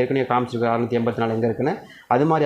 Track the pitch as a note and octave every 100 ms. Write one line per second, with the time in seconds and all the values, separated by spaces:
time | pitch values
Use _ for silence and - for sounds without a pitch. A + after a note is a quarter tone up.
0 | B2+ C3+ B2+ B2 B2 A#2 A#2 A#2 A#2+ A#2
1 | A#2 A#2 A#2 A2+ A#2 G#2+ C3 G3 - -
2 | - B2 D3+ D#3+